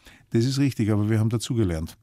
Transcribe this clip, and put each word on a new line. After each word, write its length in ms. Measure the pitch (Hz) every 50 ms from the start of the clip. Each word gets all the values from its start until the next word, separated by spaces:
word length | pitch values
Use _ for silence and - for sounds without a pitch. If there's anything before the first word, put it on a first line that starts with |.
| _ - - - _ _
Das 140 | - 113 117
ist 140 | 135 135 131
richtig, 320 | 143 135 - - 110 104
aber 180 | 107 104 104 107
wir 100 | 110 107
haben 100 | 110 113
dazugelernt. 680 | 123 113 - - 123 113 110 90 82 80 80 - - _